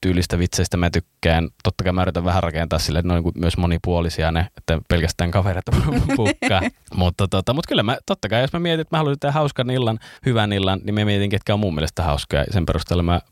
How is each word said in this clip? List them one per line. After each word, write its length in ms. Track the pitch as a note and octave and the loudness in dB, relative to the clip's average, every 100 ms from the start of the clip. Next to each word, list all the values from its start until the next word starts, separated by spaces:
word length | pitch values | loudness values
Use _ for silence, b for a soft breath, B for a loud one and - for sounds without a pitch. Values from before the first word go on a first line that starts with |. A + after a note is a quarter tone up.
tyylistä 380 | F#2 F2+ F2 F2 | 0 2 0 0
vitseistä 380 | F2 - F2+ F2 | 0 0 0 2
mä 140 | F2 | 2
tykkään. 580 | F2 - _ - E2 E2 - | 0 -4 _ 2 2 0 -4
Totta 200 | G#2+ - | -4 -2
kai 80 | F#2 | -2
mä 100 | F2+ | 0
yritän 220 | F2+ D#2+ | 0 0
vähän 180 | F2 F2+ | 0 0
rakentaa 360 | E2+ D#2+ D#2+ D#2+ | 0 -2 -2 -2
sille, 200 | - D2+ | 0 0
että 100 | F2 | 2
ne 40 | |
on 100 | F2 | 2
niinku 80 | E2+ - | 0 0
myös 160 | E2+ - | -2 0
monipuolisia 760 | F2 E2+ - F2 E2+ - D#2+ | 0 0 0 0 0 -2 0
ne, 140 | E2 E2 - | 0 -2 -6
että 200 | - D#2+ - | -4 -4 0
pelkästään 420 | F2 E2 - E2+ | 0 0 -2 0
kavereita 420 | F#2+ F#2+ F2+ - - D3+ A#3+ | 0 0 -2 0 0 2 0
<laughs> 200 | - C4+ | 0 0
buukkaa. 440 | G#3+ D#4 B3 A3+ B3 - - | 0 0 0 0 0 -6 -8
Mutta 340 | - F3+ - C3+ | 0 0 0 0
tota, 260 | F#2+ - | 0 0
mut 120 | C#3 - | -2 0
kyllä 160 | B3+ | 0
mä, 160 | G2+ C3 - | 0 -2 -4
totta 220 | D4 G#3 | -4 0
kai 120 | A3 | 0
jos 120 | E3 | 0
mä 60 | E3+ | -2
mietin, 220 | E3+ D#3+ | -2 -2
että 160 | D#3 E3 | -2 -2
mä 20 | |
haluan 180 | D#3 C#3+ | 0 -2
tehdä 120 | C#3+ | -2
hauskan 380 | D3 D3 - B2 | 0 0 -2 -2
illan, 280 | B2+ A#2 A2+ B B C3+ | 0 0 -2 B B 0
hyvän 260 | A2+ G#2 | 0 2
illan, 280 | G2+ F#2+ F#2+ | 2 0 0
niin 100 | G2 | 0
mä 100 | G#2 | 0
mietin, 260 | G#2 G2+ G2+ | 2 2 2
ketkä 240 | G2+ - | 0 0
on 60 | G#2 | 0
mun 140 | G#2 | 0
mielestä 280 | D2+ D#2 - | 0 -2 -2
hauskoja, 400 | E2+ C#2+ - C#2+ | 0 0 0 -2
ja 100 | - | 0
sen 140 | G2 D#2+ | 0 0
perusteella 360 | F2 - F2 | -2 0 0
mä 180 | E2+ F2 - | 2 0 -2